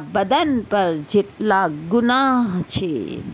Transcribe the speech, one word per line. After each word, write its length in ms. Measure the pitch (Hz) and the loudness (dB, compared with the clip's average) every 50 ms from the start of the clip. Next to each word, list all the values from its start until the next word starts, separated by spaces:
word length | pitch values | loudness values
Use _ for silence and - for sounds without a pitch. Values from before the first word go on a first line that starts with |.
| 151 147 | -2 -2
બદન 500 | 175 - - 190 254 311 349 302 262 233 196 - | -2 -2 0 2 2 2 2 2 0 -2 -2 0
પર 260 | 208 202 190 175 165 | 0 0 2 2 0
જેટલા 720 | 151 147 - - 202 196 - - - 214 214 190 190 190 165 | -2 -2 0 2 2 2 0 -4 -4 0 2 2 2 2 0
ગુનાહ 920 | 147 147 160 165 208 240 240 240 247 262 269 269 254 247 240 202 180 180 | -2 -4 -4 0 2 2 2 4 2 2 2 2 2 2 2 0 0 -2
છે 580 | 165 - - - 190 170 147 113 90 76 - 113 - - | -4 -4 -4 -4 -4 -2 -4 -4 -4 -6 -8 -10 -10 -12